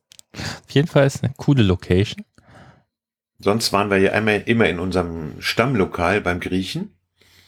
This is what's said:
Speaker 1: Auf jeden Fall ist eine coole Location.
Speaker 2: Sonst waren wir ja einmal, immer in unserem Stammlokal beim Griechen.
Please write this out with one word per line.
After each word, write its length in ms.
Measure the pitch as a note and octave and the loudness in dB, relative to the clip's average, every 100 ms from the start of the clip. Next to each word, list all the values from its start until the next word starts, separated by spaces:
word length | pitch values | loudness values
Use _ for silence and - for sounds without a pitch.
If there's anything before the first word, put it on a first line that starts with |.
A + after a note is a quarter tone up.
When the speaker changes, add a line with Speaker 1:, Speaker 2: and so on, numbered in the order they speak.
| _ - _ | _ -20 _
Speaker 1:
Auf 360 | - - - _ | -12 -10 -12 _
jeden 160 | C3+ E3 | -2 2
Fall 180 | D3 C#3 | 2 2
ist 180 | - | 0
eine 100 | B2 - | -6 -2
coole 240 | - C3+ | 2 4
Location. 640 | G2 F2 - F2+ G#2+ - - _ _ - - _ _ _ _ _ _ _ | 4 2 2 2 2 -6 -16 _ _ -20 -20 _ _ _ _ _ _ _
Speaker 2:
Sonst 340 | - A2+ - | -2 0 0
waren 200 | G2 G#2 | 0 2
wir 60 | F#2+ | 2
ja 140 | F#2+ | 2
einmal, 280 | G#2 G#2+ G2+ G#2 | 2 0 0 0
immer 200 | A2+ F2+ | 2 2
in 120 | F2 | 0
unserem 600 | F#2 F2+ F2 E2 D2+ - | -2 -2 -2 -6 -10 -8
Stammlokal 800 | - - C3 A2+ F2+ - E2+ G2+ | -4 0 0 2 0 0 0 0
beim 180 | F2+ F2 | -2 -4
Griechen. 580 | F2 F#2 F#2+ D#3+ G#3 _ _ _ _ _ | -2 -4 -4 -8 -10 _ _ _ _ _